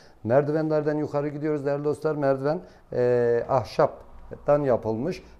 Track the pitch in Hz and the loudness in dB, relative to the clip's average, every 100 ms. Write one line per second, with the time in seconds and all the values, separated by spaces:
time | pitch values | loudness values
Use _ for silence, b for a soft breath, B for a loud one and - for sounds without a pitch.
0 | B B 107 131 143 156 156 151 151 151 | B B 2 2 2 0 0 0 0 -2
1 | 147 143 147 143 156 151 139 143 147 143 | -2 -4 -4 -4 -4 -2 -2 -2 -2 -2
2 | 156 147 135 135 139 170 - B B - | -2 0 0 2 0 -4 -6 B B 0
3 | 123 123 120 120 - 131 - - 147 - | 2 4 4 2 2 0 0 0 0 0
4 | - - - - - 147 143 113 110 110 | -18 -20 -16 -6 2 2 4 2 0 -2
5 | 147 165 B | -4 -6 B